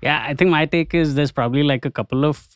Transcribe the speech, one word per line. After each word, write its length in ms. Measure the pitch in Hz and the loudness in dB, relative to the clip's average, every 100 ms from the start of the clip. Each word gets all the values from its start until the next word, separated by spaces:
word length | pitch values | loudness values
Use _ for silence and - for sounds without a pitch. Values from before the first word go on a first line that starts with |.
Yeah, 240 | 135 151 143 | -2 -2 -2
I 60 | |
think 160 | 143 185 | 0 2
my 160 | 156 156 | 2 2
take 300 | 170 156 170 | 0 0 0
is 180 | 156 | 0
there's 180 | 139 143 | 0 0
probably, 300 | - 120 135 | 0 -2 0
like, 240 | 147 131 135 | 0 0 -4
a 60 | |
couple 340 | - 104 131 147 | -6 -4 0 0
of, 220 | - - | -2 -6